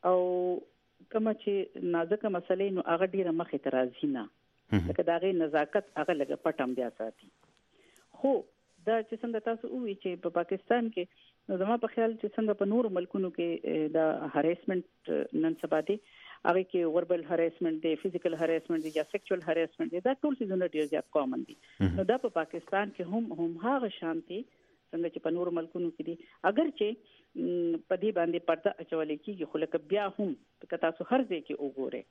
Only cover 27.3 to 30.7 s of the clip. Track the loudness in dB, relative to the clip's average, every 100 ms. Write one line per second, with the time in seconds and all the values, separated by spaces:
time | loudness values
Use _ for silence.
27.3 | -6 -2 0 0 -2 -2 0 2 2 0
28.3 | 0 0 2 0 -2 -4 -2 -2 -4 -6
29.3 | -8 -4 -2 -2 -2 0 0 0 -2 -2
30.3 | -2 _ _ -10